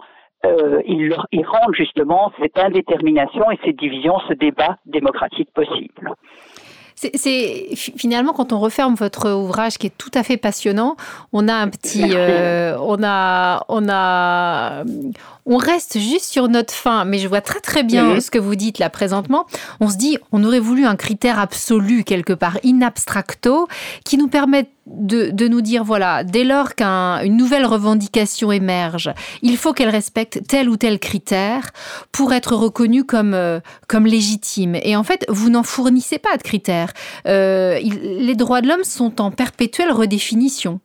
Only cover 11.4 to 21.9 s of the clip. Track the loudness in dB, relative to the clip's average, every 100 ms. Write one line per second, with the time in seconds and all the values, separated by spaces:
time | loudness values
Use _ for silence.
11.4 | 2 2 -2 -4 -6 0 2 4 4 2
12.4 | 2 0 0 -2 -2 0 0 0 0 2
13.4 | 2 0 -2 -2 0 0 2 2 2 0
14.4 | 0 -2 -4 -6 -8 -8 -10 -12 -18 -10
15.4 | 0 2 2 0 -2 -4 -2 -2 -2 0
16.4 | 2 2 0 -4 0 0 0 -2 0 -2
17.4 | -2 -6 -4 0 2 4 4 2 0 -2
18.4 | 0 -2 -2 -2 -4 -2 -2 -2 0 -2
19.4 | -2 -8 -14 -2 -2 0 0 -2 0 2
20.4 | 2 2 2 2 2 0 -4 -2 0 0
21.4 | -2 -4 0 2 4